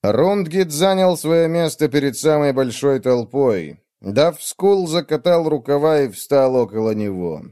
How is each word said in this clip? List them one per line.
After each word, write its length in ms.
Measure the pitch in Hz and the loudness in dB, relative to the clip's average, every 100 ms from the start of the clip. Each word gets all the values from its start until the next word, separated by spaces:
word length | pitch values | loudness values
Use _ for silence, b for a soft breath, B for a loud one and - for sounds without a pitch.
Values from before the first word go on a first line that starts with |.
Рундгит 680 | - 113 170 202 170 175 180 | 0 2 2 0 -2 0 0
занял 460 | 147 190 190 185 165 | 2 0 4 2 0
свое 320 | 151 165 165 | 0 2 2
место 400 | 165 165 - 151 | 0 -2 0 0
перед 280 | 147 139 120 | 2 0 0
самой 360 | 151 151 143 | 0 2 2
большой 480 | 131 131 110 139 135 | 0 -2 0 0 0
толпой. 800 | 127 123 117 135 135 101 78 71 _ _ | 0 -2 -2 0 0 0 -4 -14 _ _
Давскул 840 | 95 104 160 160 - - 190 196 175 | -6 0 0 -2 -14 -2 0 0 0
закатал 640 | 165 147 156 - 170 156 | -4 -4 -4 0 0 0
рукава 540 | 151 120 143 156 151 | -4 -2 0 2 0
и 60 | 135 | -2
встал 460 | 95 - 143 131 | -6 -2 2 2
около 380 | 127 110 110 110 | 2 -2 -2 -2
него. 500 | 107 104 92 87 76 - | -2 -4 -4 -6 -8 -14